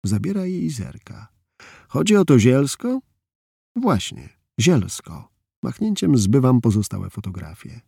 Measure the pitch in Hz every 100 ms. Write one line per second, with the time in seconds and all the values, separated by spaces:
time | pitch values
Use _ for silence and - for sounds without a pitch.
0 | - 104 151 202 185 180 165 131 90 -
1 | - 98 104 _ _ _ - - _ 143
2 | 175 208 175 131 113 131 139 - 240 262
3 | _ _ _ _ _ _ _ 240 240 123
4 | - - - _ _ - 127 156 90 -
5 | - 80 - _ _ _ 139 - 220 196
6 | 185 131 98 127 127 127 117 104 101 98
7 | 92 - 98 92 80 87 - 120